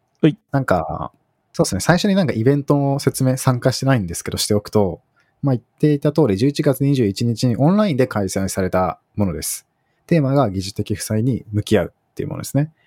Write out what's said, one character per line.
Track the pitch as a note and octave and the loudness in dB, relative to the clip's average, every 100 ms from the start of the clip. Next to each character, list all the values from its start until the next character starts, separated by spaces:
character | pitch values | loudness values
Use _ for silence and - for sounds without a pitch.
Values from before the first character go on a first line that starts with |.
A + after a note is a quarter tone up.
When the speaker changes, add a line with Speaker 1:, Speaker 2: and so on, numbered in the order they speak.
| _ _ | _ _
Speaker 1:
は | D#3 | 0
い。 | - _ | 0 _
Speaker 2:
な | C#3 | -4
ん | C3+ | 0
か、 | F3+ D#3 - A#1+ _ _ _ _ | 0 -2 -6 -10 _ _ _ _
そ | - | -4
う | D#3+ | -2
で | |
す | - | -2
ね、 | |
最 | - F3 | 0 2
初 | G#3 | 2
に | F#3+ | 2
な | |
ん | D3+ | 0
か | |
イ | G#2+ | 2
ベ | A#2 C#3+ | 2 2
ン | |
ト | C#3 C#3+ | 2 0
の | C#3 C#3 | 2 0
説 | - - | -2 0
明、 | C3 B2+ | 0 0
参 | - B2 | 0 0
加 | C3+ | 0
し | - | 0
て | C3+ | 0
な | C3 | 0
い | |
ん | F2 | 0
で | - | -8
す | |
け | - | -8
ど、 | G2 | -6
し | - | 0
て | G#2 | -2
お | |
く | - | 0
と、 | G#2+ G2 E2 _ _ _ _ | 0 0 -2 _ _ _ _
ま | C#3+ | -2
あ、 | B2 | -2
言 | |
っ | - _ | -4 _
て | D3+ | 0
い | D3 | 2
た | E3 | 0
通 | D#3 C3+ | 2 2
り、 | F#2+ | 2
十 | C3+ | 0
一 | C#3+ | 0
月 | D3 C3 | 0 0
二 | C#3 C#3 | 2 2
十 | G#2+ | 0
一 | - A#2+ | 0 -2
日 | A2+ B2+ | 0 -2
に | A2+ | 2
オ | C#3+ | 2
ン | G3+ | 2
ラ | G#3 | 2
イ | |
ン | B2+ | 0
で | B2+ | 0
開 | G#2+ F#2+ | 0 -2
催 | G2 F#2+ | -2 -4
さ | - | -2
れ | F#2 | -2
た | F#2 F2+ - _ - | 0 0 -4 _ -4
も | G2+ | -4
の | |
で | D#2 | -4
す。 | - - - _ _ _ - | -8 -10 -14 _ _ _ -2
テ | E3+ | 0
ー | |
マ | C3+ | 2
が | C#3 A#2 | 2 0
技 | F#2 | -2
術 | F#2+ - | -6 -6
的 | G#2 G#2 | -6 -6
負 | |
債 | - G#2+ | -2 -2
に | B2 A2+ - | 0 -2 -4
向 | G#2 | -4
き | - G#2 | 0 0
合 | |
う | E2 _ | 0 _
っ | _ | _
て | - | -10
い | G2+ | -8
う | |
も | - | -8
の | |
で | - | -4
す | C#3 | -2
ね。 | D3+ _ | -2 _